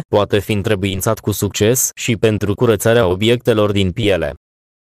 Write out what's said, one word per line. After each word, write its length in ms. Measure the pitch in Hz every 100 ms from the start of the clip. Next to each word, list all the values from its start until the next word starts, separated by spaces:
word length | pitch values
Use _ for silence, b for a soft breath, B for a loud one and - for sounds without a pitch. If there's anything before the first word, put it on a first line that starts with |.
| -
poate 320 | 104 101 104
fi 120 | -
întrebuințat 680 | 107 92 104 98 95 113 110
cu 120 | -
succes 580 | 104 101 - 104 127 - -
și 200 | - 110
pentru 360 | 110 104 101
curățarea 540 | 98 120 104 113 117 92
obiectelor 640 | 92 110 123 - 107 104
din 200 | 101 95
piele. 420 | 87 101 90 76 - _ _ _ _